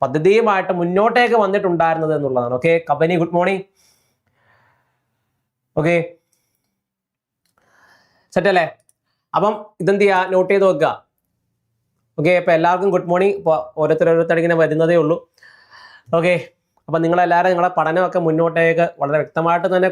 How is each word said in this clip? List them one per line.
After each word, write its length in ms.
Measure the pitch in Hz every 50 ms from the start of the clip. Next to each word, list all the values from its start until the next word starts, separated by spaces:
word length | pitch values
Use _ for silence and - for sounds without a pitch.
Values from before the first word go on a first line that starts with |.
| 139
പദ്ധതിയുമായിട്ട് 720 | 131 127 156 156 185 202 220 226 220 202 190 180 - 190 175
മുന്നോട്ടേക്ക് 580 | 170 175 180 190 208 233 233 240 240 233 226 226 208
വന്നിട്ടുണ്ടായിരുന്നത് 720 | 190 190 208 180 190 175 165 165 165 165 160 160 156 156
എന്നുള്ളതാണ്. 380 | 147 143 135 131 123 123 120 123 127
ഓക്കെ, 140 | 127 165 165 165 165 -
കമ്പനി 260 | 147 139 160 165 180 170
ഗുഡ് 140 | 170 170 175
മോർണിംഗ്. 260 | 175 180 185 196 185 190 - _ _ _ _ _ _ _ _ _ _ _ _ _ _ _ _ _ _ _ _ _ _ _ _ _ _ _ _ _ _ _ _ _ _ _ _ _ _ _ _ _ 160
ഓക്കെ, 140 | 151 165 175 170 160 170 - _ _ _ _ _ _ _ _ _ _ _ _ _ _ _ _ _ _ _ _ _ _ _ _ _ _ _ _ _ _ _ _ _ _ _ _ _ _ _ _ _ _ _ -
സെറ്റ് 160 | 190 165 202 190
അല്ലേ? 140 | 180 165 156 - _ _ _ _ _ _ _ _ _ _ _ -
അപ്പം 180 | 151 180 208 208 208 - - _ _ 180
ഇതെന്ത് 220 | 170 196 202 208
ചെയ്യുക? 280 | 202 190 185 185 185 190
നോട്ട് 160 | 185 185 185 196
ചെയ്ത് 140 | 196 196 190
വെക്കുക. 200 | 180 147 156 139 110 - _ _ _ _ _ _ _ _ _ _ _ _ _ _ _ _ _ _ _ _ _ _ _ -
ഓക്കെ, 160 | 147 170 180 175
അപ്പം 140 | 175 185 170 160
എല്ലാവർക്കും 320 | 165 170 180 180 190 202 175
ഗുഡ് 120 | 180 - 165 175
മോർണിംഗ്. 240 | 180 190 202 196 196
ഇപ്പോൾ 160 | 165 170 156 151 - - - 160
ഓരോരുത്തരോരോരുത്തർ 580 | 151 156 160 160 175 170 165 165 170 165 170 165 165
ഇങ്ങനെ 160 | 170 170 165 160
വരുന്നതേ 360 | 151 156 156 165 165 175 170 156
ഉള്ളൂ. 140 | 151 165 170 - _ _ _ _ - - _ _ _ - - - - - - _ - - 170
ഓക്കെ, 160 | 165 180 180 165 - - _ _ _ _ _ _ _ -
അപ്പം 120 | 151 165 165
നിങ്ങളെല്ലാവരും 460 | 165 170 180 180 170 170 170 175 185 185
നിങ്ങളുടെ 200 | 170 175 180 180
പഠനമൊക്കെ 440 | 170 156 156 160 180 185 175 180 185 170
മുന്നോട്ടേക്ക് 640 | 160 160 160 170 170 160 165 165 165 165 165 170 175 - -
വളരെ 180 | 143 143 147 156
വ്യക്തമായിട്ട് 480 | 147 123 _ 160 165 170 170 175 170 190 185
തന്നെ 140 | 180 185 185